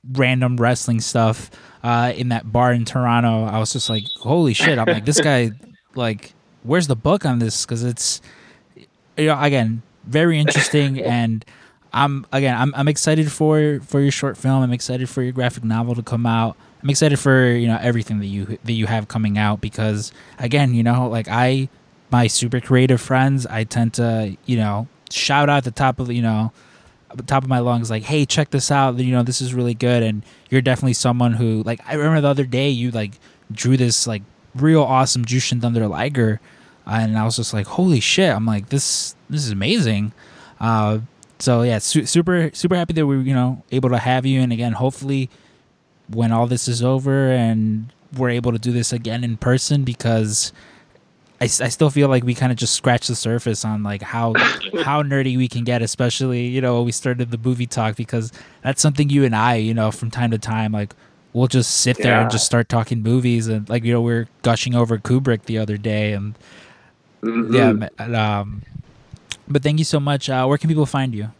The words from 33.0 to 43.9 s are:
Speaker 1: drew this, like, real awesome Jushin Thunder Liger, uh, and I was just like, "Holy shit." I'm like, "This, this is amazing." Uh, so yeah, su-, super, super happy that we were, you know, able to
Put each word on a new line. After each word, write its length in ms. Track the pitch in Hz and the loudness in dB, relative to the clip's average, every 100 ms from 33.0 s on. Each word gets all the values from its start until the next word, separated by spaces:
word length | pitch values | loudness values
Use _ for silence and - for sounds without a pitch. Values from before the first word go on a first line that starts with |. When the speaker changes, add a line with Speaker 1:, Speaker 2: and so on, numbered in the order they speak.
| 104 - - _ _ | -6 -8 -20 _ _
Speaker 1:
drew 260 | 104 120 131 | -4 2 4
this, 300 | 123 110 - | 2 0 -2
like, 160 | 107 98 _ _ | -6 -8 _ _
real 260 | 127 151 160 | 0 4 4
awesome 400 | 131 131 131 127 | 4 4 2 0
Jushin 360 | 113 127 - 123 | 0 0 0 -2
Thunder 280 | 120 117 107 | 0 0 0
Liger, 520 | 80 127 139 110 104 - - - _ - | -2 -2 2 2 0 -8 -20 -20 _ -4
uh, 40 | 113 | -2
and 160 | 110 110 | 0 0
I 60 | |
was 100 | 110 | 0
just 180 | 113 113 | -2 -4
like, 140 | 107 98 | -4 -4
"Holy 320 | - 185 143 | 0 2 2
shit." 340 | - - 185 | 2 2 2
I'm 140 | 107 113 | 2 0
like, 220 | 107 101 | -2 -2
"This, 480 | 139 - - - - _ | -2 -2 -4 -6 -12 _
this 160 | 147 | -4
is 60 | 131 | -2
amazing." 600 | 98 104 226 127 104 107 - - - - - | -2 0 2 2 0 -2 -6 -20 -20 -20 -6
Uh, 400 | 113 113 107 107 117 _ - _ | 0 2 2 -2 -6 _ -20 _
so 220 | - 120 | 0 2
yeah, 160 | 120 110 | 2 0
su-, 280 | - 156 - | 0 0 2
super, 440 | 175 170 180 160 | 0 2 2 0
super 220 | - 175 180 | -2 0 0
happy 160 | 170 | 0
that 140 | 160 147 | 0 2
we 80 | 139 | 0
were, 60 | |
you 100 | 131 | 2
know, 300 | 131 127 131 - | 2 0 -2 -4
able 160 | 131 | -2
to 100 | 127 | 0